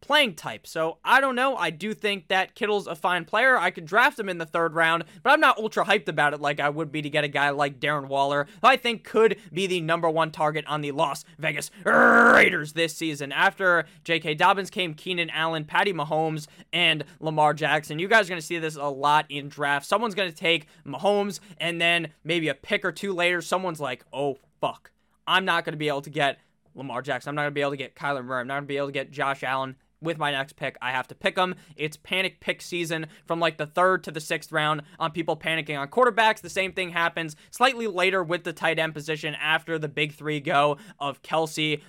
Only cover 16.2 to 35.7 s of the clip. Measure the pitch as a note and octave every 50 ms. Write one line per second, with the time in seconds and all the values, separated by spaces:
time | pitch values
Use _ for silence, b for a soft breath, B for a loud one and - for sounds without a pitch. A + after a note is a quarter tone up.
16.2 | D#3+ D#3+ D#3 D#3 D3+ - B B B B - E3+ F3 E3 D#3+ D#3 C#3+ B B B
17.2 | - D#3 D#3 D#3 D3+ D3+ D3 D3 D#3 C#3+ C#3+ D#3 D3+ - D3+ D3+ F3 G3 A3+ A3+
18.2 | G#3 E3+ F#3 F3 D#3 - F3 E3+ D#3+ D#3+ D#3 D3 C#3 D3 C#3 C3+ C3+ C#3+ D3 D3+
19.2 | D3+ - C#3+ D3 C#3 C#3+ C#3+ - D3 C#3+ C#3+ C#3+ C#3 - G3+ G#3 A3+ A#3 F#3+ F#3
20.2 | G3 F3+ D#3+ - F#3 E3 E3+ D#3+ - b b b b - C#3 B2+ E3 F#3+ G#3 G3+
21.2 | G3+ G3+ F#3 - B B B B D3+ E3+ E3+ E3+ E3+ E3+ E3+ E3+ E3 D3+ - _
22.2 | - D3+ E3 F3 D#3+ D3+ C#3 - - - G#3+ G3 G3+ F#3+ D#3+ - - G3+ F#3+ E3+
23.2 | F3 F3 F3+ F3 D#3+ - G3 F#3 F#3+ F#3 E3 D#3 D3 C3 B2+ B2+ _ _ - B2+
24.2 | C#3+ C#3+ C3 - _ _ _ - - A2+ - - _ - _ _ _ _ _ _
25.2 | - - E3 F#3 F#3+ F#3 E3+ E3+ E3 - D#3+ D#3 D3+ D3 D3 C#3 D3 D#3 C#3 D3+
26.2 | D3 C#3 B2 - _ _ _ _ _ _ - C3 C3 C#3 A#2+ B2 C3 C#3+ C3+ B2
27.2 | - C#3+ C#3+ D3+ D3 D3 C#3+ C#3+ C#3+ C#3 C#3+ C#3 C3 B2 _ - D#3+ C#3+ C#3+ C3+
28.2 | B2 B2 C3 B2+ A#2+ B2+ C#3 C#3 C#3+ C#3 C#3+ C#3 C#3+ C#3 C#3 C#3+ C3+ C3+ - C3+
29.2 | C#3+ C#3 C#3 - - B2+ C3 C3+ C3 C3 C3 _ _ _ _ _ - D#3+ E3+ D#3
30.2 | D#3 C#3+ C#3+ C3+ C#3 D3 - - D3+ C3+ - - - B2 C3 C3 B2+ - - -
31.2 | - F#3+ F#3+ G3 F#3 F#3 F3+ B B B B B D3 D#3 D3+ - _ - F#3+ F#3
32.2 | F#3+ F3+ F#3 _ - - F3+ F3+ - - - F3 E3+ D#3+ E3+ D#3+ D#3+ D#3 B B
33.2 | B - E3 E3 E3+ E3 D#3+ - D#3 D3+ - - F3+ F#3 F#3 F3+ F#3 - D#3 D#3
34.2 | D3+ - E3+ D#3+ D#3 - D#3 D#3+ D3+ D3+ D#3 D3+ D3 B B B D#3+ D#3+ D#3 E3+
35.2 | D#3+ D#3 E3 D#3 - D#3+ D#3+ D#3+ D#3 D#3